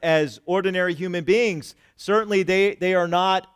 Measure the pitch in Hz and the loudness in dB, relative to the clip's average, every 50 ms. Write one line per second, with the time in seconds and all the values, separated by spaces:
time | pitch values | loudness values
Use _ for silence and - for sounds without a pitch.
0 | - 165 160 156 156 143 - - _ - 180 190 185 190 185 185 180 180 175 147 | -2 2 2 2 2 0 -4 -12 _ -4 -2 -2 0 -2 -2 -2 -2 -2 -2 -4
1 | 180 185 175 175 160 131 190 233 240 220 185 156 135 - - _ _ _ _ _ | -6 -6 -6 -6 0 0 2 2 2 0 -2 -4 -10 -14 -20 _ _ _ _ _
2 | - - 202 214 220 208 208 196 185 160 185 190 196 202 - - 175 185 185 180 | -4 0 0 0 0 2 0 0 2 2 2 2 2 2 0 -2 -2 0 2 2
3 | 175 170 170 175 185 190 190 185 185 - _ | 0 2 0 0 2 2 0 0 -2 -6 _